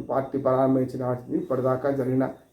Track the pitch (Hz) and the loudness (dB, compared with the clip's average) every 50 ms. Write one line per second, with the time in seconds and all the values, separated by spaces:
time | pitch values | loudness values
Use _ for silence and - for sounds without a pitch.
0 | - - 123 135 135 - - 135 131 131 131 131 135 131 131 131 127 127 - 127 | -2 -2 -2 -2 -2 -2 -4 -2 0 2 2 4 4 4 4 2 2 0 -2 -4
1 | 127 123 123 123 - - 147 - - - 131 127 123 131 131 131 - 139 139 135 | -2 -2 -2 -4 -4 -4 -4 -4 -2 -2 -2 0 2 0 0 0 0 -2 0 0
2 | 123 127 127 131 131 131 - - - _ | 0 0 2 0 0 0 -4 -10 -18 _